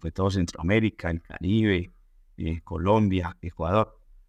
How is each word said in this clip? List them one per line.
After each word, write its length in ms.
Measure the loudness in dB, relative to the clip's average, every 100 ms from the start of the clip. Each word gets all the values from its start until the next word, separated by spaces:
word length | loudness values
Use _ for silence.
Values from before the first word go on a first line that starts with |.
fue 100 | -8
todo 200 | -2 -2
Centroamérica, 800 | 0 -2 -2 0 2 2 -2 -4
el 120 | -6
Caribe, 680 | -8 -6 0 2 2 0 -2 -14 _ _ _ -8
eh, 240 | -6 -6
Colombia, 720 | -6 -4 2 4 4 2 -2 -6
Ecuador. 600 | -12 -6 0 0 0 -6 -20 -20